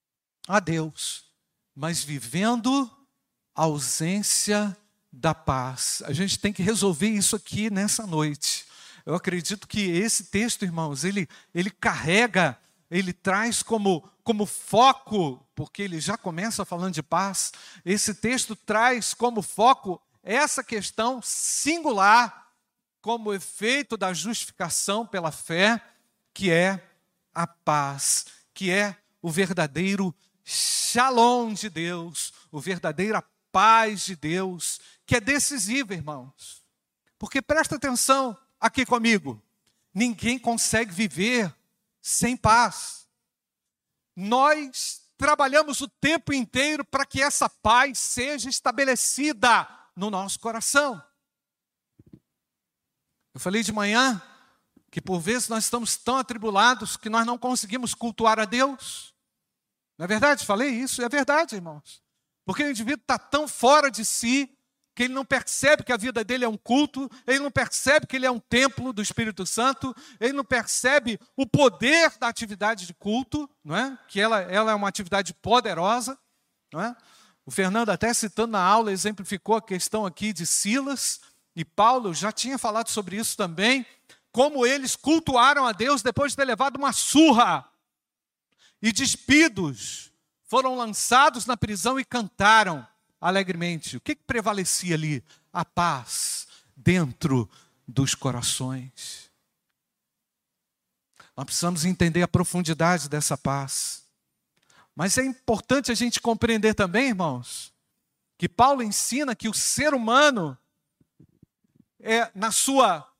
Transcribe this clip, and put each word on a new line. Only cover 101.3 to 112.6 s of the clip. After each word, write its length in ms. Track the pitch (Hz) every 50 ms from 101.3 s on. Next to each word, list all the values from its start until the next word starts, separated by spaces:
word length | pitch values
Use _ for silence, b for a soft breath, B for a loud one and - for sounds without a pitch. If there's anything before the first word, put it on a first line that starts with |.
| b
Nós 100 | - 135
precisamos 400 | - - - 175 175 180 160 147
entender 360 | 185 180 - 175 170 160 175
a 60 | 175 -
profundidade 800 | - 175 180 - - 180 175 151 160 143 165 170 180 170 139 143
dessa 300 | 147 151 147 - 156 -
paz. 640 | - 135 139 139 139 135 - - - - - - - _ _ _ _ _ _ _ _ _ _ b b b b b b b b
Mas 220 | 143 160 196 202 254
é 60 | 262
importante 680 | 269 240 - _ - 226 185 - - 254 285 - -
a 40 | 233
gente 240 | - 233 240 - -
compreender 540 | - 233 226 - - 226 226 220 202 220 208
também, 340 | - 202 175 170 220 269 269
irmãos, 640 | 220 180 180 156 131 123 120 - - - - - _ _ _ _ _ _ _ _ _ _ _ _ _ _
que 120 | 175 -
Paulo 340 | - - 240 262 285 262 233
ensina 520 | 214 202 - - - 233 269 302 269 220
que 120 | - - 220
o 60 | 208
ser 400 | - - - - - 277 302 285
humano 640 | 254 226 220 240 269 302 294 269 214 165 143 131 - _ _ _ _ _ _ _ _ _ _ _ _ - _ _ _ _ _ _ _ _ _ _ _ _ _ _ _
é, 300 | - 214 226 233 226 - -
na 160 | 190 208 226
sua, 580 | - -